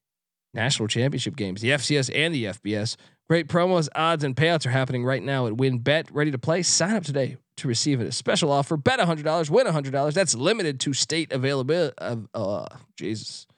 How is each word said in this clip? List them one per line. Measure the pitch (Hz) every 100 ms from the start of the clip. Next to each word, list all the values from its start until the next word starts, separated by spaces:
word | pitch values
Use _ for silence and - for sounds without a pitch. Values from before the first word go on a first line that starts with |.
| _ _ _ _ _
national | 113 120 - 107
championship | 113 131 - - -
games, | 98 95
the | 117
F | 143
C | 120 147
S | 127
and | - 160
the | 156 107
F | 92
B | 101
S. | 107 110 - - _ -
Great | 165 151
promos, | 170 180 180 151
odds, | - 160 165
and | 143 127
payouts | 156 170 127
are |
happening | 127 131 127
right | 123 135
now | 104 139 123
at |
WynnBET. | 110 135 123 120 151 -
Ready | 143 151
to | 135
play? | - 175
Sign | 170 - 170
up | 220
today | 156 139 123 127 _ -
to | 139
receive | 117 151 135
a | 107
special | - - 214 156
offer. | 139 139 160
Bet | 139 254
a |
hundred | 180 160
dollars, | 147 165 156
win | 196 247
a |
hundred | 160 139
dollars. | 139 147
That's | 151 175
limited | 113 147 226 170 135
to | -
state | 135 - 160 156
availabil-, | 135 131 139 127 170 156 -
uh, | 92 117 104
uh, | 107 98 101 - - - -
Jesus, | 87 107 - - -